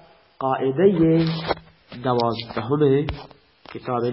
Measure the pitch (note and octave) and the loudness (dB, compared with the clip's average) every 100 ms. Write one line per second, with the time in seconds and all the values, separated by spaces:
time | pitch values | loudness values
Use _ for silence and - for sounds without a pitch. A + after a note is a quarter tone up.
0 | - _ _ - C3 C3 C3+ C3+ G3 F3 | -20 _ _ -8 -4 -2 -2 4 4 4
1 | E3 E3 E3 D#3+ E3 - - _ _ B2 | 4 4 2 -2 -6 -8 -8 _ _ -8
2 | B2+ A#2+ A#2 G#2+ - A2+ A2 D3+ C#3+ C#3 | -2 0 0 -2 -8 -8 -2 2 4 2
3 | - - - - _ _ - - - B2 | 0 -6 -12 -20 _ _ -18 -14 -6 -4
4 | A#2+ | -2